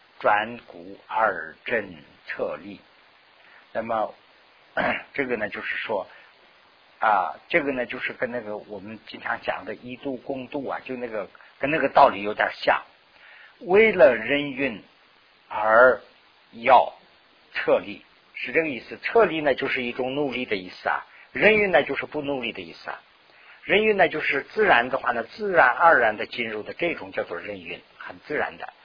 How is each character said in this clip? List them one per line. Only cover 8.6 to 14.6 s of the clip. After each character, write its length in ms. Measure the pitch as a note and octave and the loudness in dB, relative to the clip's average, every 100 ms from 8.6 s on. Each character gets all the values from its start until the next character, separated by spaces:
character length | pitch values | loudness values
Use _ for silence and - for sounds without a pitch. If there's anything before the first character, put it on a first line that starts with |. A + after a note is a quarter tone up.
| - G2+ | -10 -14
们 180 | G2+ A2 - | -14 -16 -16
经 140 | A#2 | -14
常 200 | - A2+ | -8 -8
讲 240 | - E2 | -6 -8
的 80 | F#2 | -8
一 200 | G#2 B2 B2 | -12 -12 -10
度 200 | C#3 B2 | -10 -10
共 320 | - C3+ B2 | -10 -10 -8
度 180 | D3 A#2 | -10 -8
啊， 140 | E2 | -8
就 120 | - B2+ | -8 -10
那 100 | A#2+ | -8
个， 220 | A2 F#2 - - - | -8 -10 -14 -20 -6
跟 100 | C3+ | -2
那 80 | D#3 | 0
个 100 | C3 | 2
道 200 | - C3+ | 6 6
理 140 | G2 | 4
有 120 | G#2 | -4
点 160 | G2+ G#2 | -2 -2
像。 280 | - - D2+ - _ _ _ - - - - | 0 0 0 -2 _ _ _ -20 -20 -20 -14
为 320 | - G3 A3 | 2 4 6
了 240 | F#3 D3+ A2+ | 8 6 6
任 340 | A2+ C#3+ D3 | -2 -2 -2
运 320 | B2+ | -4